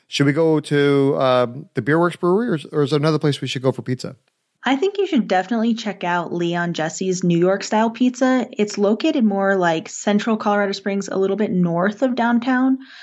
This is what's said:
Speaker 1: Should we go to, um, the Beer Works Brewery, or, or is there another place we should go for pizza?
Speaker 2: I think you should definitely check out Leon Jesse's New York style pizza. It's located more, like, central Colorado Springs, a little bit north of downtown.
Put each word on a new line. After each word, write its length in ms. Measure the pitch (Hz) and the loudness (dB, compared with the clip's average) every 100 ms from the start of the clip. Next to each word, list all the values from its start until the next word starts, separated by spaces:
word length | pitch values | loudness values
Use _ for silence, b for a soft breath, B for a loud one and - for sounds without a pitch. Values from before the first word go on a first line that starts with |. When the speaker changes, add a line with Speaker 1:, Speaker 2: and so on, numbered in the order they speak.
| b | b
Speaker 1:
Should 180 | - | 0
we 80 | 143 | 2
go 280 | 143 160 151 | 2 2 0
to, 560 | 151 143 143 139 139 156 | 0 2 4 4 2 2
um, 500 | 131 127 120 135 - | 2 2 0 -4 -10
the 80 | 135 | -4
Beer 160 | 117 160 | 0 2
Works 180 | 175 - | 2 0
Brewery, 320 | 175 196 247 | 0 2 0
or, 100 | 160 - | -4 -4
or 100 | 156 | -2
is 60 | 135 | 0
there 80 | 147 | 2
another 200 | 156 151 | 2 2
place 220 | 151 135 | 0 -2
we 60 | 131 | -4
should 120 | 131 | -2
go 120 | 131 | -2
for 100 | 123 | -2
pizza? 340 | 120 127 - - _ _ _ _ | -4 -6 -8 -14 _ _ _ _
Speaker 2:
I 120 | 240 277 | -2 0
think 200 | 381 403 | 0 -2
you 100 | 370 | 0
should 220 | 262 185 | 0 2
definitely 460 | 185 185 233 226 | 0 0 -2 0
check 300 | 226 214 185 | -2 -6 -6
out 280 | 175 175 165 | -2 -2 -2
Leon 400 | 170 170 175 175 | -4 -2 -2 -2
Jesse's 500 | 165 160 - 185 180 | -2 -4 -4 -4 0
New 160 | 180 170 | 2 2
York 260 | 180 196 | 2 0
style 260 | - 214 226 | 0 0 0
pizza. 580 | 226 254 247 262 254 226 | 0 0 2 0 0 -2
It's 260 | - 208 208 | -4 -4 0
located 460 | 202 220 320 294 | 0 2 0 2
more, 320 | 220 196 196 196 | 2 2 2 2
like, 340 | 170 165 - | 2 0 -4
central 480 | - 214 208 226 214 | -6 0 0 0 -2
Colorado 340 | 214 208 202 | 0 0 0
Springs, 360 | 196 202 196 196 | -2 -4 -4 -4
a 100 | 190 | -2
little 180 | 196 196 | 0 0
bit 140 | 214 | 0
north 500 | 180 175 170 196 - | 0 0 0 -2 0
of 140 | 262 | -2
downtown. 640 | 240 233 240 247 254 262 262 B B | 0 0 0 0 0 2 0 B B